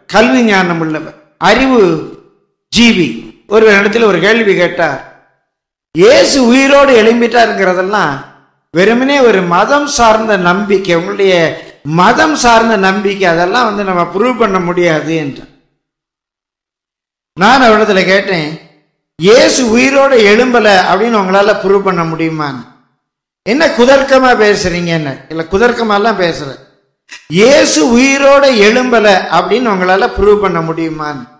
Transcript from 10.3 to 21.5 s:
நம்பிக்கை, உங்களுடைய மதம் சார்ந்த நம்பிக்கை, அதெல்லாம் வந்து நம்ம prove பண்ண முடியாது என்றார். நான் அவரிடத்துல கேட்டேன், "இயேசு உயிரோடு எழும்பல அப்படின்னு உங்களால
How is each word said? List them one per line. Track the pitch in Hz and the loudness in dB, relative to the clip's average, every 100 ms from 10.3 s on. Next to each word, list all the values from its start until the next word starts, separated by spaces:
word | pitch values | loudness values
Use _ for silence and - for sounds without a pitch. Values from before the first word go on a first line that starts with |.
| 196 175 | -2 0
நம்பிக்கை, | 190 202 190 175 170 | -2 -2 -2 0 -2
உங்களுடைய | 190 202 196 175 156 - - - 143 165 | -4 -2 0 0 -2 -6 -16 -16 -6 0
மதம் | 196 247 320 285 | 2 2 0 0
சார்ந்த | 240 226 233 208 | 2 2 2 0
நம்பிக்கை, | 190 202 202 202 180 | -2 -2 -4 -2 -2
அதெல்லாம் | 165 180 240 226 | 0 -2 -2 -2
வந்து | 202 | -4
நம்ம | 196 175 165 | -4 -4 -4
prove | 190 247 233 | -2 -2 -2
பண்ண | 214 185 | -2 -2
முடியாது | 170 175 175 151 147 160 | -4 -2 -2 -2 -4 -6
என்றார். | 143 - - _ _ _ _ _ _ _ _ _ _ _ _ _ _ _ _ _ _ - | -6 -12 -18 _ _ _ _ _ _ _ _ _ _ _ _ _ _ _ _ _ _ -2
நான் | 208 269 240 | 2 4 4
அவரிடத்துல | 214 208 190 | 2 2 0
கேட்டேன், | 180 196 196 175 151 165 - _ _ _ _ - | 0 0 -2 -4 -6 -10 -18 _ _ _ _ -2
"இயேசு | 180 254 311 - 240 | 2 4 4 0 0
உயிரோடு | 233 262 277 277 240 | 0 0 2 2 2
எழும்பல | 202 214 254 240 214 190 | 2 2 2 0 2 2
அப்படின்னு | 160 190 233 220 | 2 0 0 -2
உங்களால | 185 196 208 | 0 0 0